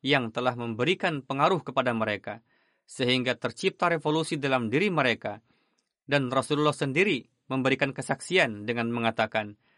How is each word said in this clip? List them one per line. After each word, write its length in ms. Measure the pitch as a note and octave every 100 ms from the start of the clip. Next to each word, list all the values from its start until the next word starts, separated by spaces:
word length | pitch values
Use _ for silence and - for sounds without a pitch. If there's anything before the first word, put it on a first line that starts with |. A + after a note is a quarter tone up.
| C3
yang 240 | C#3+ A#2
telah 240 | A2+ B2+
memberikan 720 | A#2+ A#2 A2 C3 F#3 F#3+ D3+ -
pengaruh 400 | C#3 D#3 F#3 -
kepada 240 | - B2+
mereka, 560 | A#2 A2 G#2 - G#2+ _ _ _ _ _
sehingga 480 | - B2+ B2+ B2
tercipta 560 | A#2+ A#2+ - F#3+ - F3
revolusi 480 | E3 D3+ D#3 D#3 D#3+
dalam 320 | C#3 C3 A2+
diri 160 | B2+ G#3
mereka, 560 | E3 C3 A2 A2 G#2 _ _ _ _ _ _ -
dan 240 | C#3+ B2+
Rasulullah 460 | B2+ - D3 D3+ -
sendiri 500 | C#3+ C3+ G3+ C3+ - _ _
memberikan 400 | C3 C3 C3+ C#3
kesaksian 800 | C3+ - C3+ - F3+ C#3+ G#2 G#2
dengan 240 | A#2+ A#2
mengatakan, 640 | A#2+ A2+ A2+ A2 A2 G#2 G#2 _